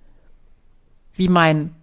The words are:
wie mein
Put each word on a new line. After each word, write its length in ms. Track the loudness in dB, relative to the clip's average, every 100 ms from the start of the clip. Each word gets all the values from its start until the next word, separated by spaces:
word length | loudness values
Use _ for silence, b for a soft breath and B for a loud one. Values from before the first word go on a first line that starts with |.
| -20 -20 _ -20 _ _ _ _ _ _ _ -6
wie 120 | 0
mein 460 | 2 2 0 -6 -4